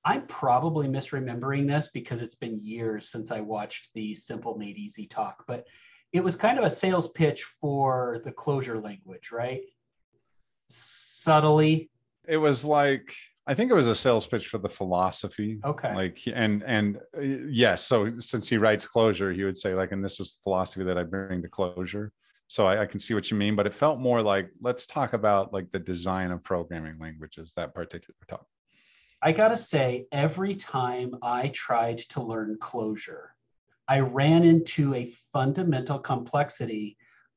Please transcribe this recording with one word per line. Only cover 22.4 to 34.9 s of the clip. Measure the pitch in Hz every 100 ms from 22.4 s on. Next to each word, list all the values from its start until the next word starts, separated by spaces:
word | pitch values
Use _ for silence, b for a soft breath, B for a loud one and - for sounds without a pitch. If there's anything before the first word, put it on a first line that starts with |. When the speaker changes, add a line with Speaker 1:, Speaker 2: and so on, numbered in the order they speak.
| _
Speaker 2:
So | - 98
I, | 104
I | 104
can | 98
see | -
what | 107 -
you | 107
mean, | 104 104
but | 101
it | -
felt | 151 131
more | 127 120
like, | 107 98 92 -
"Let's | 120 123 -
talk | 151 123
about, | 117 107 98 98
like, | 98 90
the | 95
design | 87 90 92 92 90
of | 87 -
programming | 90 85 82 78 78
languages," | 80 78 78 - 78 -
that | 85
particular | - 82 85 - _ -
topic. | - _ _ _ b b b b b
Speaker 1:
I | 156
gotta | 160 220 226
say, | - 151 127 123 -
every | 147 156 180 196
time | 196 - 135 123 123 123 120
I | 120 123 135
tried | - - 120 117 113 -
to | -
learn | 117 113 107 107
Clojure, | - 120 110 104 - - - _ _ _ _ _ -
I | 135
ran | 131 123 147 165
into | 170 165 165 - 143